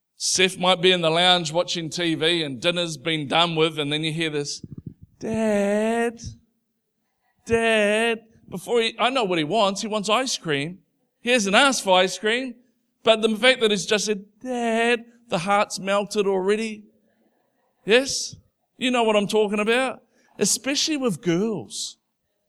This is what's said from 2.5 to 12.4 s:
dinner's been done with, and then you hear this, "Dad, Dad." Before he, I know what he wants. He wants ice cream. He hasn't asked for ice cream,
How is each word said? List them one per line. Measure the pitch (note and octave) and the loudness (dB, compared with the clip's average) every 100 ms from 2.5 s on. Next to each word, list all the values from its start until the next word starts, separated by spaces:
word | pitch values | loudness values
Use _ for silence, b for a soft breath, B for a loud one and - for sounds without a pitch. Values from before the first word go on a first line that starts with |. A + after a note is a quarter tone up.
| B2 | -4
dinner's | F3 F3 E3+ D3 | -2 -2 -4 -6
been | C#3+ D#3 C#3+ | -4 -4 0
done | E3 F3 | 2 2
with, | D#3+ D#3+ D3+ | 2 0 0
and | C#3+ | -4
then | D3+ | -4
you | D#3+ | -4
hear | D#3+ D#3+ | -4 -4
this, | D3 C#3+ - - - - - - _ | -4 -6 -10 -14 -16 -18 -20 -20 _
"Dad, | A3 A3 A3 G3+ G3+ G#3 A3 A#3 A#3 A#3 - - _ _ _ _ _ _ _ _ _ _ - | -6 -2 0 0 0 0 0 -2 -4 -6 -14 -16 _ _ _ _ _ _ _ _ _ _ -2
Dad." | A3+ A3+ A3 G#3 G#3+ A#3 A3+ - _ - | 0 2 2 2 2 0 -2 -8 _ -14
Before | F#3 - A#3 | -12 -2 0
he, | A3+ A3+ | 0 0
I | A3+ | 0
know | C4+ | 0
what | G3+ E3+ | 0 0
he | |
wants. | D3 A3 G3 G3+ | 0 2 0 0
He | A3 | -4
wants | G#3 G3 | -4 0
ice | A3 C4 - | 0 0 -6
cream. | E3+ C#3 D#3 F#3 _ _ _ _ | -4 -4 -4 -10 _ _ _ _
He | A#3+ | 0
hasn't | B3 G3 | 2 4
asked | G#3+ C#4 A3 | 4 4 2
for | G3 F#3 | 2 4
ice | F#3 - | 4 0
cream, | G#3+ A#3+ | -2 -2